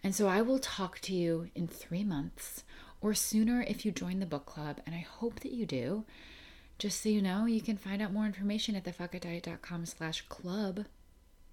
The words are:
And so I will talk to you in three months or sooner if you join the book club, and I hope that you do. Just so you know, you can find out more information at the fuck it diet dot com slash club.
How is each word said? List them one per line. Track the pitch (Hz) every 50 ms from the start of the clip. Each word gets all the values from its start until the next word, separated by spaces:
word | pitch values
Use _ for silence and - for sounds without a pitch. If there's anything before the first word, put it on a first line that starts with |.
| -
And | 196 190
so | - 208
I | 196 180 202 226
will | 240 262 262
talk | 269 - - - 190 175 - -
to | - - 190
you | 180 170 165 165 165 170 - -
in | - 175
three | 165 - - - - 170 180 214
months | 208 170 143 139 262 - - - - - - - - - - - - - -
or | - 214 208
sooner | - - - - 214 220 226 240 247 240
if | - 208 - -
you | 214
join | 180 - 185 175 185 190
the | 190
book | 165 156 143 -
club, | - - 160 151 151 143 - -
and | - 170
I | 170
hope | 170 - - - 233 233 226 -
that | - 269
you | - 240 220
do. | 165 - 127 120 131 190 220 220 - - - - - - - - - - - - - -
Just | - - 202 190 -
so | - 214
you | 214 208 196
know, | 190 185 202 220
you | 233 226 220
can | 175 - 220
find | 190 - 196 196 202 214
out | 202 196
more | 208 214
information | 214 190 185 196 202 208 220 - - 208
at | 190 180
the | 180 170
fuck | - 180 175 -
it | 180 -
diet | 175 170 170 170
dot | 180 165 165 -
com | - 175 170 170
slash | 165 - - 165 160 165 - - -
club. | - - - 180 180 214 214 190 180 202 208 - - - - - - - - - - - - -